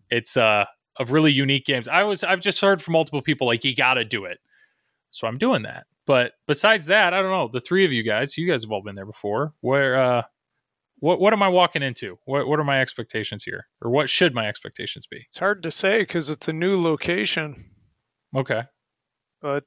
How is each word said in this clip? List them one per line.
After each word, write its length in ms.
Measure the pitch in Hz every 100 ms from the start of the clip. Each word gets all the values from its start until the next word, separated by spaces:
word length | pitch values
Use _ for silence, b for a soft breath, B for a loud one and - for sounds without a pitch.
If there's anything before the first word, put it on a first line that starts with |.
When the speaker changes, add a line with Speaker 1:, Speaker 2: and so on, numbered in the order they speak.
| _
Speaker 1:
it's, 260 | 117 113 131
uh, 280 | 110 104 101 - _ -
of 160 | 120
really 180 | 151 156
unique 360 | 135 139 139 139
games. 200 | 131 113
I 160 | 165
was, 220 | 208 190
I've 160 | 180 185
just 200 | 196 -
heard 220 | 196 185
from 100 | -
multiple 300 | 165 151 147
people, 240 | 143 147 123
like, 180 | 117
"You 80 | 139
gotta 320 | 123 127 127
do 200 | 110 113
it." 160 | 92 87 _ _ _ _ _ _ _
So 160 | - 113
I'm 100 | 127
doing 240 | 240 180
that. 240 | 104 - - _
But 280 | - 131 123 - -
besides 380 | 147 208 220 151
that, 280 | 208 180
I 80 | 185
don't 80 | 190
know. 160 | 190 120
The 140 | 123
three 240 | - 185
of 80 | 185
you 100 | 120
guys, 340 | 110 107 143 -
you 80 | 175
guys 160 | 135
have 80 | 110
all 100 | 104
been 140 | 101 98
there 100 | 98
before. 460 | - 101 110 151 -
Where, 340 | 123 139 135 127
uh, 200 | 127 120 - _ _ _ _ _ _ _
what, 220 | 147 165
what 120 | 196
am 120 | 214
I 40 | 196
walking 320 | 180 175 151
into? 340 | 135 120 104 90
What, 240 | - 139 135
what 100 | 151
are 60 |
my 160 | 143 135
expectations 640 | 127 - 110 113 104 107
here? 240 | - 95 - _
Or 80 | 113
what 180 | 135 135
should 240 | - 180
my 140 | 123 107
expectations 580 | - - - 117 - -
be? 200 | - -
Speaker 2:
It's 100 | -
hard 240 | 190 202
to 80 | 170
say 340 | - 190 220
'cause 240 | 190 170 147
it's 200 | 151 -
a 40 |
new 240 | 160 180 190
location. 840 | 170 147 170 180 202 170 151 127 - _ _ _ _ _ _
Speaker 1:
Okay. 280 | 147 131 113 123 _ _ _ _ _ _ _
Speaker 2:
But, 240 | 147 143